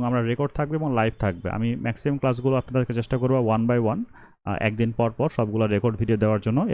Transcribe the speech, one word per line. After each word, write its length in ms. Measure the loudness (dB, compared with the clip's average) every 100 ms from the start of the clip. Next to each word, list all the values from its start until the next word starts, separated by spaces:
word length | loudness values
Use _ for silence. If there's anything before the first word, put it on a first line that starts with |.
| 2
আমরা 140 | 0
রেকর্ড 280 | 0 0 -2
থাকবে 220 | -2 -2 -2
এবং 140 | 0 0
লাইভ 180 | 0 0
থাকবে। 280 | -2 -2 -4
আমি 260 | -2 -2 -2
ম্যাক্সিমাম 420 | -4 -4 -2 0
ক্লাসগুলো 340 | 0 0 0 0
আপনাদেরকে 380 | 0 -2 0
চেষ্টা 240 | -2 -2 0
করবো 200 | 2 2 2 2
one 100 | 2
by 100 | 2 2
one, 80 | -2 -6 -12 -20 _ -6
আহ, 120 | -2
একদিন 320 | 0 0 0
পর 180 | 0 0
পর 180 | 0 -2
সবগুলো 380 | 0 0 0 2
রেকর্ড 280 | 2 0 0
ভিডিও 200 | 0 2
দেওয়ার 240 | 2 2 0
জন্য। 140 | 0 2